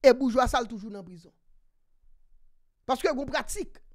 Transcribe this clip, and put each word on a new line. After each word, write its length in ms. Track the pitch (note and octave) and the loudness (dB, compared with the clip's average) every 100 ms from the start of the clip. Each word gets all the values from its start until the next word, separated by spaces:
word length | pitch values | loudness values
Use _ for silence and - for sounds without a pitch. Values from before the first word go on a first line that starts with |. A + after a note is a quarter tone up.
E 100 | C#4 | 6
boujwa 320 | B3 C4+ A#3 B3 | 6 2 2 2
sa 140 | C4 | 0
l 60 | A#3 | -2
toujou 240 | A3+ G#3+ | -10 -12
nan 120 | G3+ F3 | -16 -16
prizon 280 | F3+ E3+ _ _ - _ _ _ _ - - _ - - _ _ _ - | -20 -20 _ _ -20 _ _ _ _ -20 -20 _ -20 -20 _ _ _ -6
paske 240 | C4 F4+ | -2 0
g 80 | C4+ | -2
on 80 | C#4 | -4
pratik. 540 | C#4+ - G#4 E4 - - | -6 -6 -8 -8 -12 -20